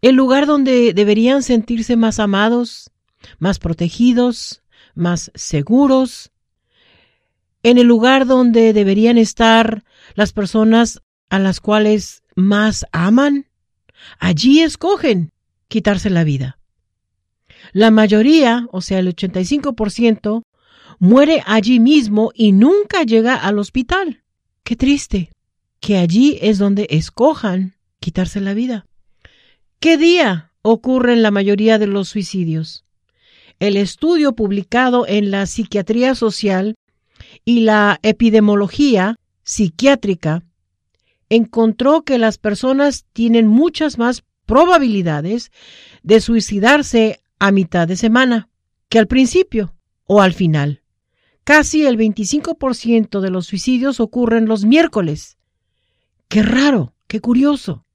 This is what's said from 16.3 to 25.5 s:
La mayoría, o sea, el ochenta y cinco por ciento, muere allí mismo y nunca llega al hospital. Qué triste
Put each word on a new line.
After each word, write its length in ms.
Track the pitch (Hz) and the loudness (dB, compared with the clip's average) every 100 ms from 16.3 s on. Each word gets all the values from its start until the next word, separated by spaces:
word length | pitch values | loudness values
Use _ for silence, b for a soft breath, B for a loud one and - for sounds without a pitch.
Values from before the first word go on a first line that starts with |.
| 139 131 - _ _ _ _ _ _ _ _ _ b b | -2 -6 -12 _ _ _ _ _ _ _ _ _ b b
La 180 | 185 220 | 0 4
mayoría, 760 | 220 214 214 240 320 254 240 233 | 4 4 2 4 4 4 0 -4
o 80 | 185 | -10
sea, 180 | - 190 | -4 -4
el 100 | 185 | -2
ochenta 320 | 175 185 185 | -4 -6 -6
y 40 | |
cinco 300 | 185 285 285 | -4 -4 -4
por 160 | 240 208 | -6 -6
ciento, 520 | - 233 220 214 220 - b b b b b | 0 0 0 -4 -6 -8 b b b b b
muere 440 | 180 240 294 320 - | 4 4 4 2 0
allí 340 | 220 202 247 | -2 2 2
mismo 520 | 233 302 226 214 220 | 4 4 2 -2 -2
y 180 | - 220 | 0 2
nunca 520 | 196 247 403 415 392 | 4 4 2 0 -2
llega 320 | 269 226 226 262 | 0 0 0 -2
al 220 | 180 208 | -2 -4
hospital. 680 | 202 254 247 370 359 226 _ _ _ _ | -4 -6 -4 -4 -4 -8 _ _ _ _
Qué 120 | - 233 | -10 -4
triste 560 | 254 285 - 202 170 _ _ | 0 0 -2 -6 -6 _ _